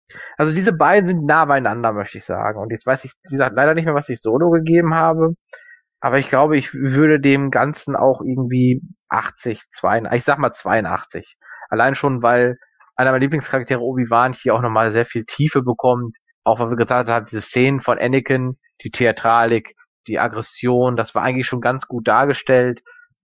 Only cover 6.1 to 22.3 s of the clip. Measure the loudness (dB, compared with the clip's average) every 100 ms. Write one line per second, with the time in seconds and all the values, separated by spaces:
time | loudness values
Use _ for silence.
6.1 | 0 2 2 2 2 -2 -6 -2 2 4
7.1 | 4 4 2 2 0 -2 -4 -6 0 2
8.1 | 0 -2 -4 -2 2 2 2 -4 -20 -6
9.1 | -6 -6 -8 -10 -10 _ -4 -2 0 0
10.1 | -2 -2 -2 -2 -4 -2 -2 -2 -6 -8
11.1 | -16 -16 _ -20 -18 -6 0 0 0 -4
12.1 | 0 2 4 2 -2 _ _ _ -2 0
13.1 | 2 0 -2 -4 -4 -4 -4 -4 -4 0
14.1 | 2 2 0 -2 0 0 2 2 0 -2
15.1 | -4 -8 -2 0 0 -2 0 0 0 -4
16.1 | -12 _ _ -2 0 0 -2 0 0 0
17.1 | -2 -4 -10 -4 0 2 0 -2 -2 0
18.1 | -2 0 -2 -4 -8 _ _ -10 -2 0
19.1 | 0 2 2 2 0 -4 _ _ _ -8
20.1 | -4 -4 -4 -12 -6 -2 0 0 -2 -4
21.1 | -2 -2 -2 -4 -2 -2 -4 -6 -6 0
22.1 | 2 2